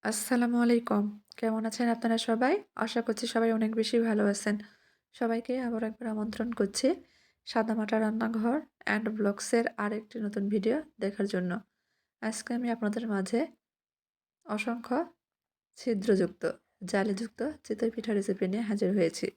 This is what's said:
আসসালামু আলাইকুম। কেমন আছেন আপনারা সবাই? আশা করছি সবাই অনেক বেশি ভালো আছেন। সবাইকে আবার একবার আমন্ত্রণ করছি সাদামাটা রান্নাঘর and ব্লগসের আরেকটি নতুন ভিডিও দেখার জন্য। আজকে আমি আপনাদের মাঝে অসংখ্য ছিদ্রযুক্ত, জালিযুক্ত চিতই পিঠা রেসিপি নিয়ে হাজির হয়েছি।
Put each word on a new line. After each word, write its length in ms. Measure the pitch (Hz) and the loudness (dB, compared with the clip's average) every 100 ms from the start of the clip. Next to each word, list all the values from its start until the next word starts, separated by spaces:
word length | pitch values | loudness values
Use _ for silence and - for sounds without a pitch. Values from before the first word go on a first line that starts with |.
আসসালামু 540 | 214 220 - 247 240 240 | -2 -4 0 2 2 4
আলাইকুম। 420 | 240 240 233 208 208 208 _ - | 6 4 4 2 2 -4 _ -4
কেমন 240 | 226 220 220 | -2 0 -2
আছেন 220 | 220 240 | -2 0
আপনারা 280 | 233 233 226 | 2 2 0
সবাই? 360 | 233 226 254 392 - - | 2 2 4 2 -2 -4
আশা 260 | 226 240 | -2 -2
করছি 240 | 233 220 233 | -2 -2 -2
সবাই 220 | 226 226 | 0 2
অনেক 200 | 226 220 226 | 2 0 0
বেশি 220 | 220 240 | 2 2
ভালো 240 | 226 214 208 | 2 4 2
আছেন। 280 | 202 - 208 - _ _ _ _ - | 2 0 -2 -4 _ _ _ _ -4
সবাইকে 380 | 233 226 233 254 | -2 -2 -2 -4
আবার 200 | 247 226 | -2 -2
একবার 240 | 220 220 233 | -4 -4 -6
আমন্ত্রণ 420 | 214 214 208 233 | -4 -4 -4 -4
করছি 340 | 226 202 - 262 370 - _ _ _ - | 0 0 4 2 2 -4 _ _ _ -4
সাদামাটা 480 | 233 220 220 208 220 | 0 0 0 0 2
রান্নাঘর 580 | 220 220 226 226 226 285 - _ - | 2 0 0 0 2 0 -2 _ -2
and 200 | 208 226 | 0 0
ব্লগসের 560 | 214 208 202 - 233 233 - | 0 0 0 0 2 0 -2
আরেকটি 380 | 208 214 220 233 | -4 -4 -8 -6
নতুন 240 | 208 208 202 | -4 -2 0
ভিডিও 280 | 208 196 277 311 _ | 0 2 0 -4 _
দেখার 280 | 202 202 202 | -4 -2 -2
জন্য। 240 | 190 180 175 - _ _ _ _ _ | 0 -2 -4 -8 _ _ _ _ _
আজকে 280 | 220 226 - | -6 -6 -6
আমি 140 | 240 247 | -4 -2
আপনাদের 320 | 233 214 208 226 | -2 -2 -2 -2
মাঝে 320 | 202 190 233 320 - _ _ _ _ _ _ _ _ 330 | -2 0 0 -2 -6 _ _ _ _ _ _ _ _ -8
অসংখ্য 520 | 214 - 240 233 254 339 _ _ _ _ _ _ - | -4 -4 -4 -2 -2 -2 _ _ _ _ _ _ -8
ছিদ্রযুক্ত, 640 | - 220 208 190 175 - - - _ _ | -2 -2 4 4 2 -2 -6 -6 _ _
জালিযুক্ত 580 | 185 202 196 196 226 - 269 302 | -4 0 0 -2 -6 -6 -6 -6
চিতই 260 | - 214 226 | -8 -2 -2
পিঠা 180 | 226 214 | -2 -2
রেসিপি 320 | 208 196 190 185 | -2 0 0 0
নিয়ে 160 | 202 | -2
হাজির 260 | 220 208 214 | -2 0 2
হয়েছি। 360 | 208 165 - - | 4 2 0 -6